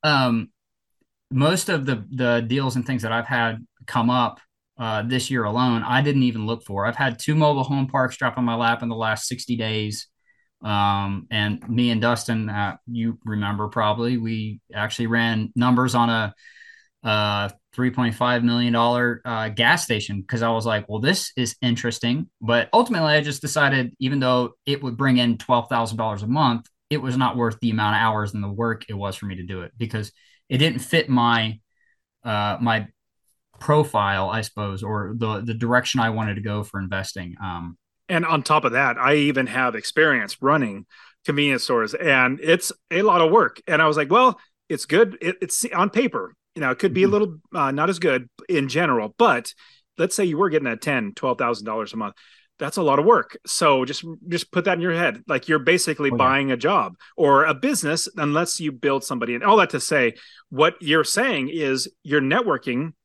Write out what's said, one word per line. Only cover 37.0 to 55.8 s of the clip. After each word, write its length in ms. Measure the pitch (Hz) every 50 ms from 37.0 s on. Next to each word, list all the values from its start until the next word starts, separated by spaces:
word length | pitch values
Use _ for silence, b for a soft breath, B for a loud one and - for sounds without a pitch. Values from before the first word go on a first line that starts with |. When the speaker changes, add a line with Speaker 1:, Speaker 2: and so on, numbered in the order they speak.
| 95 - - 98 92 87 87 - 101
Speaker 1:
Um, 360 | 92 87 85 85 82 85 _ _ _ _ _ _ -
Speaker 2:
And 180 | 185 165 170
on 160 | 160 160 151 135
top 220 | - 156 156 151
of 80 | 127 113
that, 260 | 123 139 131 117 113
I 160 | 127 131 147
even 320 | 151 143 147 139 135 131
have 280 | 123 113 131 131 123 110
experience 680 | 110 - - - 156 156 156 143 123 107 101 - - 127
running 420 | 135 147 156 135 110 98 101 101 b b b b b b b _
convenience 380 | - 147 143 147 143 135 123 -
stores, 300 | - 131 117 110 107 120
and 460 | - 175 165 139 131 127 127 131 - -
it's 300 | 156 165 180 - - - _ _ _
a 120 | 165 175 196
lot 180 | 214 185 175
of 100 | 165 160
work. 300 | 175 233 180 120 - - _
And 140 | - 170 151
I 60 | 160
was 100 | 156 151
like, 140 | 151 147 135
"Well, 280 | 170 233 254 254 202 b b b b _ _ _
it's 160 | - 143 -
good. 320 | _ 151 185 226 190 190 -
It, 160 | - 165 185 -
it's 240 | - - - - - 160 -
on 180 | 170 185 202
paper, 440 | - 214 269 247 - 120 92 90 _ _ _ _ _
you 60 | 160
know, 100 | 151 131 127
it 60 | -
could 140 | - 190 -
be 120 | 175 190
a 20 |
Speaker 1:
Mm-hmm. 60 | 196 202
Speaker 2:
little, 240 | 208 214 190 160 156 _ _ -
uh, 160 | 175 143 135
not 180 | 135 143 151 180
as 100 | 196 165
good 280 | 170 165 135 127 127 123 _ - - -
in 200 | 180 156 139 135
general, 460 | 123 151 175 160 131 117 107 107 -
but 380 | _ 233 220 143 120 117 - - b b b b b b b _
let's 200 | - 165 185 -
say 80 | - 202
you 120 | 180 156
were 140 | 151 196 190
getting 180 | 156 156 139 123
that 140 | 113 110 -
ten, 300 | 156 143 127 110 101 -
twelve 240 | - - 131 123 -
thousand 260 | 131 120 120 110 107
dollars 280 | 110 110 110 110 98 -
a 40 |
month. 200 | 113 107 101 95 b b b b b b b b _
That's 180 | 143 143 -
a 60 | 208 175
lot 160 | 147 139 139
of 60 | 147
work." 340 | 196 233 170 - - - - _
So 380 | - - - 175 151 139 131 127
just, 200 | 127 - - - 165 165 - - 175
just 220 | 170 170 - _
put 140 | - 180 170
that 100 | 196 180
in 60 | 170
your 120 | 170 180 170
head. 300 | 165 175 147 107 117 - -
Like, 200 | 151 131 - -
you're 120 | 160 151
basically 500 | 131 139 175 175